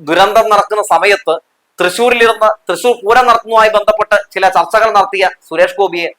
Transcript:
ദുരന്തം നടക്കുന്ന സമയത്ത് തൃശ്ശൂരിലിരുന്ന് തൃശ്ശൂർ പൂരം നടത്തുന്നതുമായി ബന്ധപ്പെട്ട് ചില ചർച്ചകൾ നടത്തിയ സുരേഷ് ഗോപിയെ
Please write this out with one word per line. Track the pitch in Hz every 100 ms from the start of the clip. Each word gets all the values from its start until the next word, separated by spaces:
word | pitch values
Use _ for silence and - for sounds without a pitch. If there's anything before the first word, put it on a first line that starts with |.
ദുരന്തം | 151 170 202 214 220
നടക്കുന്ന | 202 - 208
സമയത്ത് | - 165 196 196 165 135 - _ _ -
തൃശ്ശൂരിലിരുന്ന് | 180 180 240 240 233 214 214 - -
തൃശ്ശൂർ | 175 247 226
പൂരം | 196 247 240
നടത്തുന്നതുമായി | 226 220 226 220
ബന്ധപ്പെട്ട് | 214 208 214 208 202 -
ചില | 190 190
ചർച്ചകൾ | 185 170 220 220
നടത്തിയ | 208 185 190 185 - -
സുരേഷ് | 165 180 180
ഗോപിയെ | 190 175 165